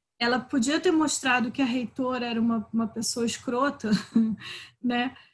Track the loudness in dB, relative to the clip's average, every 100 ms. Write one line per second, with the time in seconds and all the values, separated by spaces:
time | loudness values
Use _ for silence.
0 | _ -4 0 0 0 0 2 2 4 4
1 | 2 0 2 2 0 0 0 0 -4 -4
2 | -2 -2 -2 0 2 0 0 -2 -2 -4
3 | -4 -2 -2 -4 -4 -2 -2 -2 0 0
4 | 2 2 2 -2 -10 -16 -18 _ -2 0
5 | -2 -6 _